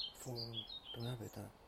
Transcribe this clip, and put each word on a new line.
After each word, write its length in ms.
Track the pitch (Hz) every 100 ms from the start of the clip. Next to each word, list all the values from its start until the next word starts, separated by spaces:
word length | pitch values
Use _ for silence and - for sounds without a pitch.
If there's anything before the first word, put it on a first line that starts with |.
| - -
få 120 | 131 117 117 117 - - -
de 60 | 117
här 100 | 120
arbetarna 360 | 123 104 - 104 -